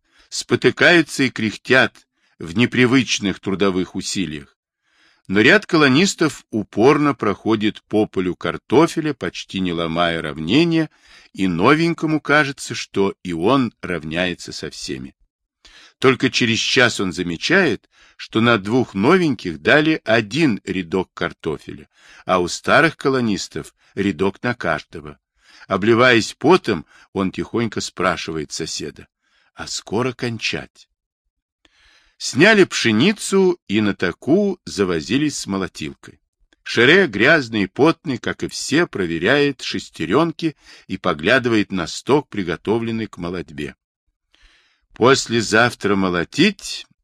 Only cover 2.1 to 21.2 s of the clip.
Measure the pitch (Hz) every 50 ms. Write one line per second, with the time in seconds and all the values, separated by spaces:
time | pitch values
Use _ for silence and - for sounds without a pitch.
2.1 | _ _ _ _ _ - - 82 82 101 123 110 - 117 127 120 123 135 120 -
3.1 | - - 107 98 90 - - 104 95 87 101 98 90 92 92 - - 98 87 -
4.1 | - 104 95 80 76 71 71 - _ _ _ _ _ _ _ _ _ _ _ _
5.1 | _ _ _ - 95 101 110 131 180 214 208 - - 160 151 135 127 139 190 196
6.1 | - - 175 151 - - - _ - 110 98 - - 98 107 135 156 151 147 147
7.1 | 139 - - 107 95 - - 107 110 110 101 107 95 - - - - 104 107 -
8.1 | - 101 92 90 85 - - 87 78 76 _ - 110 127 165 165 - 170 151 151
9.1 | 147 - - 87 - - - - - 98 92 90 85 82 85 82 80 82 87 85
10.1 | 85 82 78 78 69 71 78 80 104 143 170 170 165 160 156 151 _ _ _ -
11.1 | - - - _ - - 95 95 87 82 92 123 151 156 165 170 165 - - 156
12.1 | 156 151 - - 143 151 151 143 139 - - - 123 - - - - 101 98 98
13.1 | - _ - 92 87 80 82 104 131 139 127 110 - _ - 87 90 82 73 78
14.1 | 78 85 92 90 87 - - - 73 - - 76 - - - - 71 65 64 67
15.1 | - _ _ _ _ _ _ _ _ _ _ - - - - - _ _ - 131
16.1 | 131 - - 127 - - 127 113 113 104 - - - 131 127 117 - - 107 92
17.1 | 82 82 90 85 85 80 - - 156 190 190 151 104 - _ _ _ _ _ _
18.1 | _ - - - - 113 113 120 120 107 92 101 110 131 117 - - 98 98 131
19.1 | 175 190 175 156 131 - - 90 82 73 76 107 123 147 156 156 156 - - -
20.1 | 113 117 113 101 110 147 170 143 107 90 - - 92 92 90 82 85 95 90 -
21.1 | - -